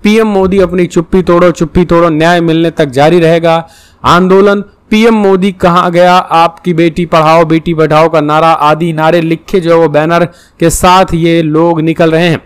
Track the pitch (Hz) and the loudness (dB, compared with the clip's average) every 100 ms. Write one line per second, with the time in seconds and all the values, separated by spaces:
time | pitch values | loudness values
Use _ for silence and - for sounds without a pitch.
0 | 208 220 220 196 190 196 180 180 175 180 | 0 0 0 0 0 0 -2 -2 -2 -4
1 | 165 190 180 175 175 160 165 - 175 170 | -2 -2 0 2 2 0 -2 -2 0 0
2 | 170 151 160 175 170 165 165 160 151 131 | 0 0 0 0 0 0 -2 -2 -4 0
3 | 151 175 160 170 165 165 160 - _ _ | 2 2 2 0 0 -2 -4 -20 _ _
4 | 120 170 185 190 202 202 - _ _ 214 | 0 0 2 2 2 0 -6 _ _ 0
5 | 226 220 202 190 196 185 180 175 180 175 | 2 2 0 0 -2 -2 0 0 0 2
6 | 180 180 - 165 170 - 180 165 170 160 | 2 2 0 0 0 -2 -4 -2 -2 -2
7 | 170 165 156 165 160 165 156 160 156 151 | -2 0 2 2 2 -2 -2 -2 0 2
8 | 160 160 151 156 160 160 147 156 170 156 | 2 0 0 0 0 0 0 0 -4 -2
9 | 160 170 165 165 - 196 165 165 160 147 | 0 0 -2 -6 -4 -4 0 0 2 0
10 | 156 170 170 - _ _ 165 - 185 185 | 0 -2 -2 -8 _ _ -2 0 2 2
11 | 185 170 165 165 160 156 170 165 160 160 | 0 -2 0 0 0 0 0 -2 -4 -2
12 | 165 160 175 147 | 0 0 0 -2